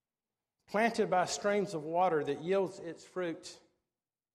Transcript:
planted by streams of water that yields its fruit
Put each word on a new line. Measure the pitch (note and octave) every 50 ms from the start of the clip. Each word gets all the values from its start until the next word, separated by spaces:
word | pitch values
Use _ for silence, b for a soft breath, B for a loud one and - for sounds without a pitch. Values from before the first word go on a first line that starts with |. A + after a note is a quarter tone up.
| _ _ _ _ _ _ _ _ _ _ _ _ _ -
planted | - G#3 A#3 A3+ A3+ A3+ G3 E3
by | F#3 F3+ E3
streams | - - - - G3+ G3+ G#3 F#3 - E3
of | D#3 D3
water | D#3+ E3+ F3 F#3 F3+ D#3+ D3 C#3
that | C#3 C#3+ -
yields | D#3 F3+ F#3+ G3 F#3+ E3+ - -
its | E3 E3 D#3+ - -
fruit | - - F#3 F3+ E3 D#3+ - - - - - _ _ _ _ _ _ _ _ _ _ _ _ _ _